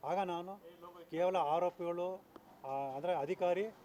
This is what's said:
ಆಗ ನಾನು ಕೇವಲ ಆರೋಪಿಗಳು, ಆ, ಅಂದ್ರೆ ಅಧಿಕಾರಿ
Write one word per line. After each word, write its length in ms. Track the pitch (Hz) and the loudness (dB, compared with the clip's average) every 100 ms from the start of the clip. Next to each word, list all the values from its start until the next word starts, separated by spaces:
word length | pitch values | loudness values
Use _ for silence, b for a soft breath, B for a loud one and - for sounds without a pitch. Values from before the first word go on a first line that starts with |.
ಆಗ 140 | 135 180 | -2 0
ನಾನು 400 | 185 170 180 196 - - 170 - - | 0 -2 -6 -12 -16 -18 -18 -18 -6
ಕೇವಲ 260 | 160 180 185 | 2 4 4
ಆರೋಪಿಗಳು, 840 | 147 160 175 175 175 175 180 185 - - - - 135 | 4 4 2 0 -4 -2 -2 -4 -12 -20 -20 -12 -4
ಆ, 300 | 135 139 135 | -4 -2 -2
ಅಂದ್ರೆ 180 | 170 | 0
ಅಧಿಕಾರಿ 540 | 170 147 180 175 175 220 - | 0 0 0 2 2 0 -6